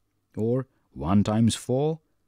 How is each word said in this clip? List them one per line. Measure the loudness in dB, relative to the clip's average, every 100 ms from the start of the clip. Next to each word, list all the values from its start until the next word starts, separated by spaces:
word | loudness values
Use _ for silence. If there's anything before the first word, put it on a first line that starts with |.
| _ _ _ -6
or | -2 -2 -4 _ _
one | -10 0 2
times | 2 2 2
four, | 0 -4 -2 -2 -4 _ _